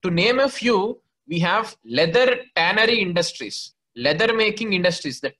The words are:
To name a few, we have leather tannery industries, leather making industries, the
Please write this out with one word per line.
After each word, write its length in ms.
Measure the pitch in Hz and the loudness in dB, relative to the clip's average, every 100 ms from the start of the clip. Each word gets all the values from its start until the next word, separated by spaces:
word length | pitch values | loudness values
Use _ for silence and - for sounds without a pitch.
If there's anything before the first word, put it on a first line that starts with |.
To 80 | 185 | -2
name 280 | 170 196 254 | 0 2 2
a 100 | 269 | 0
few, 520 | - 233 214 202 247 _ _ _ | 0 0 2 0 -6 _ _ _
we 120 | 165 | -2
have 360 | 170 185 226 - | 0 0 -2 -10
leather 560 | 113 123 165 202 254 247 - | -6 0 2 4 2 0 -4
tannery 460 | - 170 202 226 233 | -2 0 2 2 2
industries, 760 | 185 175 170 - 110 - - _ _ 117 | 0 0 -2 -6 -12 -12 -14 _ _ -4
leather 380 | 127 151 226 | -2 0 0
making 400 | 226 214 214 220 | 2 0 -2 -2
industries, 460 | 190 175 175 147 123 | 0 0 -2 -8 -8
the 100 | 139 - | -8 -4